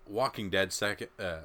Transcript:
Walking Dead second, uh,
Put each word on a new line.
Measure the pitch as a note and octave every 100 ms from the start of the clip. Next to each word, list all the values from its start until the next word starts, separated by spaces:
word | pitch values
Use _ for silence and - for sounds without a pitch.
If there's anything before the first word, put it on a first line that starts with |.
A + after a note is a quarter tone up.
| -
Walking | G#2 C3 - G2+
Dead | F#2+ F#2+
second, | - G#2 G2+ - -
uh, | F#2 D#2+